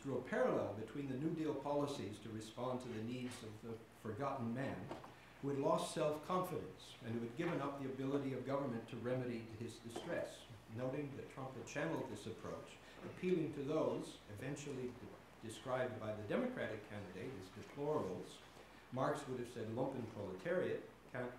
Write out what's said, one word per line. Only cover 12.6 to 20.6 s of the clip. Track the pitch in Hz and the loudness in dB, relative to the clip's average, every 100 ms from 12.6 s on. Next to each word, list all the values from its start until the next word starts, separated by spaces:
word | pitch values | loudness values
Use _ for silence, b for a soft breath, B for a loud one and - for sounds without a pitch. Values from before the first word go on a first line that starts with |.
| - - B B - | -8 -14 B B -10
appealing | - 185 165 147 | 0 4 6 4
to | 143 | 0
those | 135 156 - - - - - 104 | 2 4 4 4 -2 -8 -10 -4
eventually | 131 139 143 127 123 | -2 -2 -2 -2 -2
de-, | - 98 - - - 110 | -4 -10 -12 -14 -10 -8
described | - 131 127 117 107 | -4 2 4 4 2
by | 107 | -2
the | 107 104 | -2 2
Democratic | 202 254 - 107 107 - | 4 4 2 0 -2 -4
candidate | 104 92 98 - - | -6 -6 -6 -6 -6
as | - | -8
deplorables. | 107 - 143 147 - 90 90 - - B B B B B | -10 -10 -2 2 4 2 -2 -6 -10 B B B B B
Marx | 127 147 143 131 | 2 4 4 0
would | 127 | -2
have | 117 | -2
said | 117 107 113 | -2 0 2
lumpen | 139 123 110 | 2 2 -2
proletariat, | 107 95 92 170 180 | -2 -4 -2 2 4